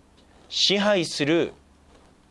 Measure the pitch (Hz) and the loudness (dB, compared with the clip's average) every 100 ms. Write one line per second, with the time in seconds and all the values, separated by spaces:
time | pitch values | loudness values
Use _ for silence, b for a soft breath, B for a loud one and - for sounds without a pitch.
0 | _ _ - - - - - 196 202 202 | _ _ -20 -20 -10 -2 0 2 2 0
1 | 156 - 143 165 110 - - - - - | -2 -2 0 0 0 -6 -20 -20 -20 -20
2 | - _ _ | -20 _ _